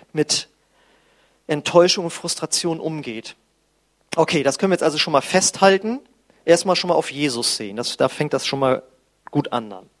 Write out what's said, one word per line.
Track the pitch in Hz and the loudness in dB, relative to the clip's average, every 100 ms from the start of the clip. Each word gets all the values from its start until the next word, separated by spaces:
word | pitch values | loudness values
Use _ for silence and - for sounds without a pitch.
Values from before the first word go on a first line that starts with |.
| - | -8
mit | 156 151 - - _ _ _ _ _ _ _ _ _ - | -4 -2 -2 -6 _ _ _ _ _ _ _ _ _ -6
Enttäuschung | 151 - 170 175 - 170 | -4 2 4 6 2 -4
und | |
Frustration | - 175 - 156 - 175 160 | -8 -8 -6 -4 -4 -2 -4
umgeht. | 160 156 131 113 - - _ _ _ _ _ _ _ - | -6 -6 -8 -10 -14 -20 _ _ _ _ _ _ _ 0
Okay, | 156 160 | 2 2
das | 143 - | 0 0
können | 196 | 0
wir | 175 | 2
jetzt | |
also | 156 151 | 2 0
schon | - | 2
mal | 143 | 2
festhalten. | - 185 - - 196 196 214 262 - _ _ _ - | 2 2 0 4 4 4 0 -8 -10 _ _ _ 2
Erstmal | 170 190 175 | 4 4 0
schon | 180 | 2
mal | |
auf | 160 - | 0 0
Jesus | 135 147 120 117 - | -2 -2 -2 -4 -4
sehen. | 104 107 | -6 -8
Das, | 120 - | -8 -2
da | 131 | -2
fängt | - 151 | 0 -2
das | 135 - | -2 -2
schon | 139 | 0
mal | 135 131 - _ _ _ - | 0 0 -4 _ _ _ -4
gut | 147 - | -2 -2
an | 120 110 | -6 -6
dann. | 95 - _ | -14 -20 _